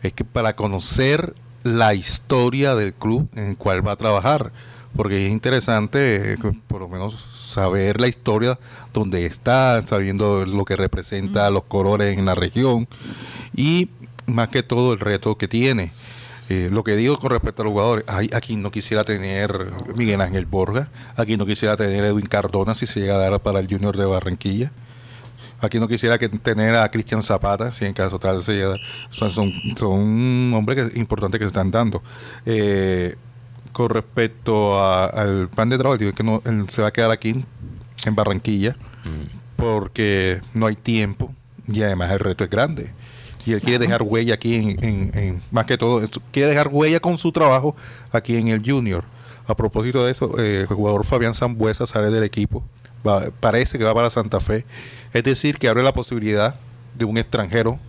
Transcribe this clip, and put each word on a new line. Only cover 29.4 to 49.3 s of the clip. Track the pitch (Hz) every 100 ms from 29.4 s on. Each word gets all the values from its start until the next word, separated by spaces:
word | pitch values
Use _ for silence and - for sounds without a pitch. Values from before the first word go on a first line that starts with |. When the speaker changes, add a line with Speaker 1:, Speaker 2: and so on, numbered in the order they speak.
| 101 - - -
Speaker 1:
son | 107 95 104 110 127 123 123 117
hombres | 107 135 117
que, | 117
importantes | 113 104 98 107
que |
se | 104
están | 95 92
dando. | 110 117 104 - - - - -
Eh, | 110 104 98 95 92 90 - - - - - -
con | - 117
respecto | 113 104 - 113 - - 107 104 98
a, | 98 92 92
al | - 104 98 92
plan | - 113
de | 127
trabajo, | 131 131
digo | 104
que | 95
no, | 110 110 -
él | 110 98
se | -
va | 107
a |
quedar | 104 113
aquí | 110 113 117 127 - - - - - -
en | 107
Barranquilla | 104 98 - 104 101 135 - - -
Speaker 3:
Mm. | 78 76 - - -
Speaker 1:
porque | 117 107 98 - 107 98 92 92 92
no | 117 110
hay | 107
tiempo | - 113 104 101 - - - - -
y | 107
además | 107 92 87
el | 98
reto | 95 90
es | 90
grande. | 101 143 160 78 - - - - - -
Y |
él | 110
quiere | 110 120
Speaker 2:
Claro. | 120
Speaker 1:
dejar | 113
huella | 107 113 117 110
aquí | 117 117
en, | 107 90
en, | 113 101 95 -
en, | 98 90 -
más | - -
que | 120
todo, | 117 120
esto, | 107 - -
quiere | - 143
dejar | 147 143
huella | 143 156 165
con | 175 170
su | 170
trabajo | 165 156 131 143 147 - - -
aquí | 117 110 117
en | 113
el | 110
Junior. | 107 139 117 90 - - -